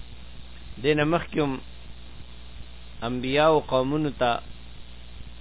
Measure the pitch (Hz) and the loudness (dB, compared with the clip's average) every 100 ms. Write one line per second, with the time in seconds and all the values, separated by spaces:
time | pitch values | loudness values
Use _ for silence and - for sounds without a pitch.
0 | - - - - - - - - 135 151 | -14 -14 -12 -12 -12 -12 -12 0 4 6
1 | 151 170 - - 143 127 - - - - | 6 4 2 2 2 0 -6 -12 -12 -12
2 | - - - - - - - - - - | -12 -12 -12 -12 -12 -12 -12 -12 -12 -6
3 | 117 123 131 143 156 151 - 131 131 151 | -2 -2 2 6 8 6 6 2 4 2
4 | 151 - 123 - - - - - - - | 2 2 2 2 -2 -10 -12 -12 -12 -12
5 | - - - - | -12 -12 -12 -12